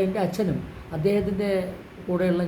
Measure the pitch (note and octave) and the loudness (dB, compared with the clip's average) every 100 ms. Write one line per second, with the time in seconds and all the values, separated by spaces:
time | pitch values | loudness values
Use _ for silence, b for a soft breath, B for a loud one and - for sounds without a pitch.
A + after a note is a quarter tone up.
0 | F#3+ G#3 F3+ - F#3+ C3 - - - D#3 | 2 2 0 0 0 0 -4 -12 -8 0
1 | F3 G#3 F#3+ G3 G3+ F#3+ F#3 F#3 - - | 2 2 2 0 0 0 -2 -8 -14 -12
2 | - F3+ F#3 F3 | -4 2 2 2